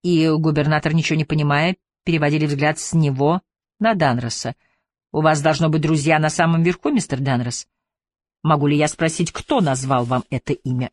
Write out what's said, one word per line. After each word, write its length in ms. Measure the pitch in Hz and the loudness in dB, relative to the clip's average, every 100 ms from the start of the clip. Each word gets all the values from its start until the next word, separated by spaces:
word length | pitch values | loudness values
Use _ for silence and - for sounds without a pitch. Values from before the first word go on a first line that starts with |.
и 260 | 180 165 160 | 0 2 2
губернатор, 640 | 156 156 151 147 151 151 | 2 0 0 0 0 0
ничего 240 | 160 - 160 | -2 0 -2
не 80 | |
понимая, 520 | 147 156 147 143 170 180 _ _ | -2 -2 0 0 0 -4 _ _
переводили 400 | - 165 147 156 | -2 0 0 0
взгляд 360 | 151 139 151 156 | 0 0 0 -2
с 120 | - | -2
него 480 | 165 147 131 143 180 _ _ _ - | 0 0 0 0 0 _ _ _ -2
на 160 | 220 | -2
Данроса. 600 | 202 147 120 120 - 117 - _ _ _ _ _ | 2 0 0 -4 -8 -10 -10 _ _ _ _ _
"У 80 | 156 | 0
вас 200 | 156 151 | 2 2
должно 280 | 156 151 160 | 0 2 0
быть 120 | 156 | 0
друзья 380 | 151 156 143 156 | 0 0 2 2
на 100 | 151 | 0
самом 360 | - 165 165 | 0 0 2
верху, 260 | 170 180 - | 0 0 -2
мистер 300 | 262 - 131 | -2 -2 -4
Данрос". 480 | 139 123 123 - - _ _ _ _ _ _ _ | -2 -2 -4 -8 -14 _ _ _ _ _ _ _
"Могу 240 | 156 151 143 | 0 2 2
ли 100 | 147 | 2
я 120 | 151 | 0
спросить, 420 | - 165 160 170 | 0 -2 -2 -4
кто 300 | - - 277 | -6 -2 0
назвал 440 | 156 131 131 127 | 2 0 0 0
вам 200 | 120 127 - | 0 -2 -4
это 260 | 131 - | -8 -6
имя?" 360 | 139 127 127 127 | -6 -4 -4 -6